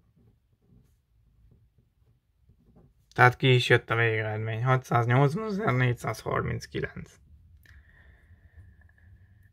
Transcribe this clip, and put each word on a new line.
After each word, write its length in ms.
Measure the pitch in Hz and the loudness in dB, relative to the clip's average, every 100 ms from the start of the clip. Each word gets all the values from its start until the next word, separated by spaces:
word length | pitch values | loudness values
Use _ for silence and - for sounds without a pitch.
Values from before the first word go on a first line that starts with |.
| _ _ _ _ _ _ _ - _ _ _ _ _ _ - - _ _ _ _ _ _ _ _ _ _ _ - - _ _ | _ _ _ _ _ _ _ -20 _ _ _ _ _ _ -20 -20 _ _ _ _ _ _ _ _ _ _ _ -20 -20 _ _
Tehát 240 | - 123 - | 2 4 4
ki 180 | 135 | 2
is 140 | 127 - | 2 4
jött 220 | 120 - | 2 2
a 40 | |
végeredmény, 680 | 113 117 110 110 107 110 110 | 0 0 -2 -4 -6 -6 -4
hatszáznyolcvanezer 1080 | 127 131 - 120 120 123 143 175 220 196 220 | 0 0 0 0 2 4 2 0 -4 -4 -2
négyszázharminckilenc. 1500 | 127 123 117 120 110 - - 80 78 - - - - - - - - - - - - - - - - - - - - - - - _ - - - - - | 0 0 0 -6 -8 -4 -4 -4 -6 -8 -8 -8 -10 -16 -20 -20 -20 -20 -20 -20 -20 -20 -20 -20 -20 -20 -20 -20 -20 -20 -20 -20 _ -20 -20 -20 -20 -20